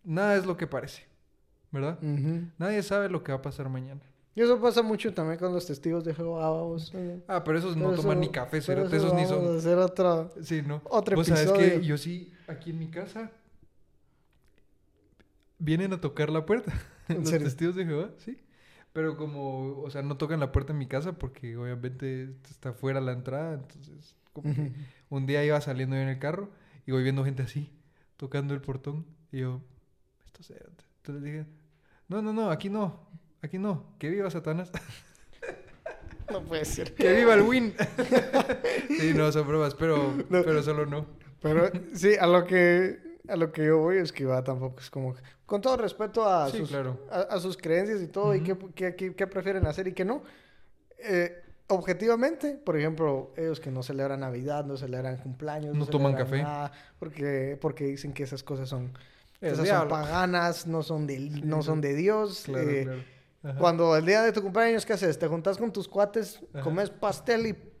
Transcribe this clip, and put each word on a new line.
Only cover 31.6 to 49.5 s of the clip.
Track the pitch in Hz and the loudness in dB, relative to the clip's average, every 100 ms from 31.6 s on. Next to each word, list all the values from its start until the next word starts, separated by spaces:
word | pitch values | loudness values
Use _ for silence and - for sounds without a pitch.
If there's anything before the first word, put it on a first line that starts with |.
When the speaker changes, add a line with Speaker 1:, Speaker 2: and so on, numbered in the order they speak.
| _ _ _ _ _ | _ _ _ _ _
Speaker 1:
"No, | 196 | -4
no, | 214 | -2
no, | 220 214 | -2 0
aquí | 156 196 | -2 -2
no, | 214 190 - - - _ _ | -2 -2 -4 -18 -20 _ _
aquí | 147 185 | -10 -4
no, | 208 160 - - | -2 -4 -6 -8
que | 147 | -4
viva | 196 196 | -2 -2
Satanás". | 170 156 160 180 | -4 -4 -4 -4
<laughs> | 156 - - - - - - - - - - - - - - - | -10 -12 -20 -20 -20 -20 -14 -14 -14 -18 -16 -14 -14 -16 -14 -8
Speaker 2:
No | 196 | -6
puede | 156 165 | -4 -4
ser. | 151 - 165 | -4 -6 -6
Speaker 1:
¡Que | - 185 | 2 6
viva | 208 233 | 8 10
el | 214 | 10
Win! | 214 254 226 - - - - 240 - | 8 6 2 0 -2 0 4 4 6
<laughs> | 262 - 247 480 440 277 302 | 2 2 0 0 -2 -2 0
Sí, | 156 | 4
no, | 151 151 | 4 4
son | 151 143 | 2 2
bromas, | 156 147 135 | 2 2 0
pero, | 165 147 139 139 - | 2 4 2 0 2
Speaker 2:
No. | 180 | 2
Speaker 1:
pero | 165 156 | 4 2
solo | 143 151 147 | 2 -2 -2
no. | 143 151 - - - | -4 -8 -14 -20 -4
Speaker 2:
Pero | 156 156 185 180 180 | 2 4 4 2 -8
sí, | 165 190 208 | 2 4 6
a | 175 | 8
lo | 180 | 6
que... | 175 180 175 175 185 - 330 - - | 6 6 8 6 2 -2 -14 -18 -6
a | 175 | 0
lo | 165 | 0
que | 156 156 | 2 4
yo | 160 | 6
voy | 160 190 | 4 2
es | 165 | 0
que | - | -2
va, | 135 127 | 0 0
tampoco | 131 131 131 127 | 0 -4 -6 -10
es | - | -12
como | 139 131 | -6 -6
que, | 127 - - - | -6 -16 -20 -4
con | 202 | 0
todo | 262 254 | 2 2
respeto | 208 - 214 226 214 | -2 -4 -2 2 4
a | 180 143 | 4 2
Speaker 1:
Sí, | 214 | 0
Speaker 2:
sus, | 156 | -2
Speaker 1:
claro. | 139 131 123 - | -2 -4 -6 -6
Speaker 2:
a, | 185 | -4
a | 196 202 | -2 -2
sus | 185 175 | -4 -6
creencias | 165 170 202 214 | 0 2 2 -2
y | 160 | -4
todo, | 196 208 | 0 2
y | 190 | 2
Speaker 1:
Ujú. | 170 185 190 | 0 -4 -6
Speaker 2:
qué, | |
qué, | - 185 180 | -4 -4 -4
qué, | 185 | -8
qué | - 190 | -4 -4
prefieren | 190 185 | -2 -2